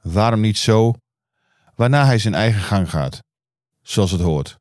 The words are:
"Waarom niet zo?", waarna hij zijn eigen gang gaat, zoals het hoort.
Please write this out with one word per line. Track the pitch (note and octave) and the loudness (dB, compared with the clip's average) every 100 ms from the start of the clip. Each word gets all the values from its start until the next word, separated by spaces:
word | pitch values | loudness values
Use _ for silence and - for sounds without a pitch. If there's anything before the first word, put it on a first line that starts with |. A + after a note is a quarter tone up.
"Waarom | D#2+ F2+ A2 A2+ | -4 0 0 2
niet | G#2+ G#2 | 0 0
zo?", | - A2 A2+ A#2 _ _ _ _ _ _ _ - | 2 2 2 -2 _ _ _ _ _ _ _ -2
waarna | A#2+ C#3+ C3+ | 0 4 4
hij | A#2 | 2
zijn | G#2 | 0
eigen | D#2+ A2 G#2+ | 0 0 0
gang | F#2 G2 F2 | -2 -2 -2
gaat, | E2 C2+ - _ _ _ _ _ _ | -2 -4 -8 _ _ _ _ _ _
zoals | - - F#2+ | -6 -2 0
het | F2+ | 0
hoort. | F2 D2+ C#2 - | -2 -2 -6 -14